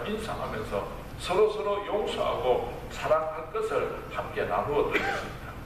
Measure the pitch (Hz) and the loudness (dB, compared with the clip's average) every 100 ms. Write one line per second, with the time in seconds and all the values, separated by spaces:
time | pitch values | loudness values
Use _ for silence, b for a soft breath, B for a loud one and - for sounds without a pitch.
0 | - 104 - - - 110 - 98 95 - | 0 -2 -4 -4 -4 -4 -2 -2 -4 -6
1 | - - - 185 214 214 202 202 - 208 | -10 -6 2 6 6 4 0 0 0 0
2 | - - - - - - - - - - | 0 0 0 2 4 2 2 -6 -8 -2
3 | 139 156 156 160 - 220 220 - - - | 4 4 4 -4 -4 -2 0 2 0 -2
4 | - - - - - 90 - - - - | -6 -6 -4 -2 0 2 2 2 4 2
5 | - - - - - - | 2 0 -4 -8 -10 -10